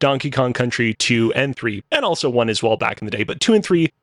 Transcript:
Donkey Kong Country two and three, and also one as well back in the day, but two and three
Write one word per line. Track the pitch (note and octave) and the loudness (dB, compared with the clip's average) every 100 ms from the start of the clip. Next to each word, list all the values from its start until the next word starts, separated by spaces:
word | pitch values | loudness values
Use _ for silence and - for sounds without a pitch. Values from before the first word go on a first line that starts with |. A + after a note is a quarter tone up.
Donkey | C#3+ C3+ C#3+ | 0 0 -2
Kong | C3 B2+ | -2 -2
Country | B2 B2 - A2+ | 0 -2 0 -2
two | A2 - A#2+ A2+ | 0 0 2 2
and | A#2+ C#3 | 2 -2
three, | B2+ A#2+ G2+ - | -2 -6 -6 -4
and | D#4 | -2
also | A#3+ E3 D3 | 0 0 0
one | A#2+ A2+ | 2 0
as | G#2+ | 2
well | A#2 A2 | 0 0
back | A2 G#2+ | -2 -4
in | |
the | G#2+ | -6
day, | G#2+ | -4
but | G#2+ - | -4 -2
two | - | 2
and | A3 | 2
three | - F3 D#3+ _ | 4 2 0 _